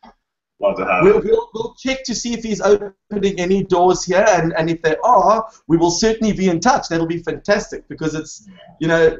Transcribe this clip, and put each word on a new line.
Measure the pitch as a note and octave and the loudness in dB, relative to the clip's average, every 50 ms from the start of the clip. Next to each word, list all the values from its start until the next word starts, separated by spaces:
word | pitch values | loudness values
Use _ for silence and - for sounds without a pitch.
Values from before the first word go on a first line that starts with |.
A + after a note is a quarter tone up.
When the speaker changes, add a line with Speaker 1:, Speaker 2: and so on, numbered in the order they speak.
| _ - _ _ _ _ _ _ _ _ _ _ | _ -20 _ _ _ _ _ _ _ _ _ _
Speaker 1:
love | - G2+ - | -2 -2 -2
to | - - | -2 -2
have | - - - - | -2 0 4 4
Speaker 2:
We'll, | G3 G#3+ - | 4 4 4
Speaker 1:
it. | - | 2
Speaker 2:
we'll, | G#3 A3+ A3+ A#3 - _ | 0 0 0 -2 -6 _
we'll | A3 G#3+ - - | -10 -10 -10 -12
check | - - C4 C4 C4 - | -10 -6 -6 -6 -6 -6
to | - A3+ | -8 -10
see | G3 - A#3+ A#3+ | -8 -6 -6 -8
if | A3+ A#3 | -6 -6
he's | A3+ G#3 E3+ | -6 -6 -2
opening | F#3 G3 G#3 G3+ G3+ G3+ - _ _ _ G#3 G#3 F#3+ G3 E3+ E3 | 2 2 2 2 0 -8 -14 _ _ _ -8 -4 -2 -2 -2 -2
any | F3+ F3 F#3+ G3 F#3+ | -2 0 0 0 0
doors | - F#3 F3 F3+ F#3 F3 F3 - | 0 2 2 4 4 2 2 -2
here, | F3 F3 F3+ G#3+ A3+ | 0 0 2 4 4
and, | G3 F3 D#3+ E3 D#3+ | 2 2 0 0 -2
and | E3 D#3+ E3+ | -2 -2 -2
if | E3 D#3+ - | -4 -2 -2
there | D#3+ D#3 - - | -2 -2 0 2
are, | A3+ B3 G3+ F3+ F3+ G#3+ A3+ A3 - - _ _ - | 2 4 4 4 4 2 0 -2 -6 -12 _ _ 0
we | E3+ | 2
will | E3 E3+ E3+ E3+ | 4 4 2 2
certainly | - A3 A3 A3 A3 A3 G#3+ F#3+ | 2 0 0 0 0 0 -2 -2
be | - F#3 F#3+ | 0 0 0
in | E3+ E3 | 0 0
touch. | - B3 C4+ - - - | 2 2 0 0 0 -4
That'll | E3+ E3 E3 | -4 -4 -2
be | D#3+ E3+ E3+ E3+ | -2 -4 -6 -6
fantastic | E3 D3 - - - G3+ G#3+ G3+ - - - - _ | -8 -10 -8 -2 -2 -2 -2 -2 -8 -12 -16 -14 _
because | C3+ - D#3+ D#3 D3+ | -12 -6 -6 -6 -6
it's, | D#3 D#3 - - - - - - - - - - _ | -6 -10 -10 -16 -20 -20 -20 -20 -20 -20 -20 -10 _
you | D3+ E3+ | -2 0
know, | E3 E3 E3 D#3+ D#3+ | 2 4 4 4 2